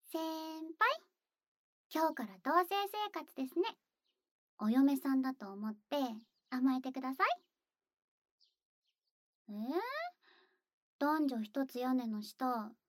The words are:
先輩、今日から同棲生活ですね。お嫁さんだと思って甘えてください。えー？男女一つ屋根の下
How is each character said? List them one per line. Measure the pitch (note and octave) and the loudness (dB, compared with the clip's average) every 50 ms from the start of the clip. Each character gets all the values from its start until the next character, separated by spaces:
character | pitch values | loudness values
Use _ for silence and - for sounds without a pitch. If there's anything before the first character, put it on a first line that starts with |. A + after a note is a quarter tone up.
| _ - | _ -4
先 | - D#4+ | -4 -4
輩、 | D#4+ D#4+ D#4+ D#4+ D#4+ D#4+ D#4+ D#4+ D#4+ D#4+ D#4+ _ A4 A#4+ D5 E5 - _ _ _ _ _ _ _ _ _ _ _ _ _ _ _ _ _ | -2 -2 -4 -6 -8 -8 -10 -10 -10 -12 -2 _ 2 2 2 0 -6 _ _ _ _ _ _ _ _ _ _ _ _ _ _ _ _ _
今 | - D#4 D#4+ D#4+ | -2 0 0 0
日 | D4+ | 0
か | - A#3 | -2 -8
ら | G3+ F#3+ F#3 _ | -10 -10 -8 _
同 | C4+ | 4
棲 | D#4 F4 F4+ F4 | 6 6 6 6
生 | G4 G4+ G4+ G4 - G#4+ G#4+ G4+ | 2 0 0 -2 -2 -4 -4 -4
活 | - D#4+ D4+ - - | -6 -8 -10 -10 -6
で | - C4+ | -6 -6
す | C4 - E4 | -4 -2 -2
ね。 | F#4+ A4+ - _ _ _ _ _ _ _ _ _ _ _ _ _ _ _ _ - | -2 -2 -4 _ _ _ _ _ _ _ _ _ _ _ _ _ _ _ _ -4
お | G#3 G#3+ | 0 2
嫁 | A#3 C4 C4+ C#4+ C#4+ C4+ | 6 6 6 6 4 2
さ | - C#4 C4+ | 0 2 2
ん | C4 | 2
だ | C4 C4 | 2 0
と | C4 _ G#3 G3 | -4 _ -10 -12
思 | G3 G3+ G#3+ A3 | -8 -6 -6 -6
っ | G#3+ | -8
て | - _ _ D4 D4 C4+ B3 A3 A3 A3+ _ _ _ _ _ | -8 _ _ 0 0 0 0 -4 -8 -14 _ _ _ _ _
甘 | C4 B3+ B3+ C4+ C4 | -2 2 4 4 4
え | C4 | 2
て | C4 C4+ | -2 -4
く | C4 C4+ | -6 -4
だ | C4 B3+ C4+ | -4 -4 0
さ | - F#4+ | 0 2
い。 | B4 F5 F5+ _ _ _ _ _ _ _ _ _ _ _ _ _ _ _ _ _ _ _ _ _ _ _ _ _ _ _ _ _ _ _ _ _ _ _ _ _ _ _ _ _ - | 2 2 -2 _ _ _ _ _ _ _ _ _ _ _ _ _ _ _ _ _ _ _ _ _ _ _ _ _ _ _ _ _ _ _ _ _ _ _ _ _ _ _ _ _ -12
え | |
ー？ | G#3 G#3 A3 B3+ D4 F4+ A4+ A#4+ C#5 D5+ E5+ F5+ F5+ _ _ - _ _ _ _ _ _ _ _ _ _ _ _ _ _ | -8 -6 -4 0 0 0 0 -2 -4 -4 -6 -6 -10 _ _ -20 _ _ _ _ _ _ _ _ _ _ _ _ _ _
男 | C#4 D4 D4+ D#4 D4+ C#4 | 0 2 2 2 2 0
女 | B3+ A3+ | 0 -2
一 | G#3+ - - C#4 C#4 | -6 -4 -2 -4 -4
つ | C4 - B3 | -2 -2 -4
屋 | B3 B3+ C4 | 0 2 2
根 | B3+ B3 | 2 0
の | A3+ G#3+ G#3 | 0 -4 -4
下 | G#3 - - _ C4 B3+ B3 A3+ G#3 A3 A3+ _ _ | -6 -8 -6 _ -2 0 0 -2 -4 -8 -12 _ _